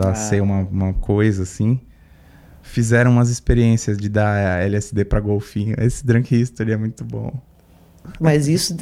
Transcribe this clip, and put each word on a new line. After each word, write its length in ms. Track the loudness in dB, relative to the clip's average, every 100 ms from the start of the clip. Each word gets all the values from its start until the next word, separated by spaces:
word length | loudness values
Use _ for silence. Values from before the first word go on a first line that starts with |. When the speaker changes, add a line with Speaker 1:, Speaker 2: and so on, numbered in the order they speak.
| -2
Speaker 1:
a 20 |
Speaker 2:
Ah. 40 | 0
Speaker 1:
ser 260 | 0 0
uma, 180 | 0 0
uma 320 | -2 -2 -2
coisa 500 | -2 0 2 2 0
assim, 360 | -4 -2 0 0 -4 -20 -20 -20 -20 -20 -20 -20
fizeram 500 | -8 -4 2 4 4
umas 180 | 4 2
experiências 680 | 0 0 2 4 2 0 -4
de 120 | -2
dar 520 | 0 0 2 0 0
L 140 | -2 -2
S 180 | -4
D 100 | -4 0
pra 140 | 0
golfinho. 560 | 0 -4 -4 -6 -4 0
Esse 260 | 0 0 2
Drunk 280 | 2 2 0
History 360 | 0 -4 -4
é 60 | -2
muito 260 | -4 -8
bom. 300 | -10 -8 -8 -10 -14 _ _ _ _ -20 -16 -2
Speaker 2:
Mas 280 | 2 2 2
isso 280 | 0 -2 -2